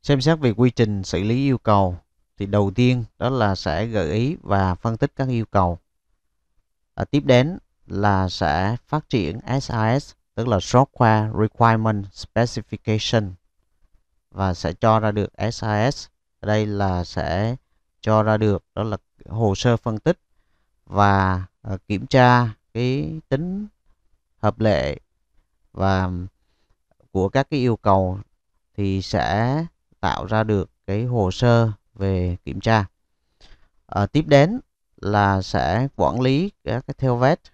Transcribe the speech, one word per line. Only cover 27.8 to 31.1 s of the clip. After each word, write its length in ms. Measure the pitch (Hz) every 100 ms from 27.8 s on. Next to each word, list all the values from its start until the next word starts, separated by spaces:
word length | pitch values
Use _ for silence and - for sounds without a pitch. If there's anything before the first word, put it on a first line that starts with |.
| 107 95 92 95 - _ _ _ _ -
thì 260 | 98 95
sẽ 640 | 92 104 60 98 117 147 170 _ _ _
tạo 260 | 90 - -
ra 160 | 110
được 280 | 107 104 - _ -
cái 180 | 101
hồ 260 | 123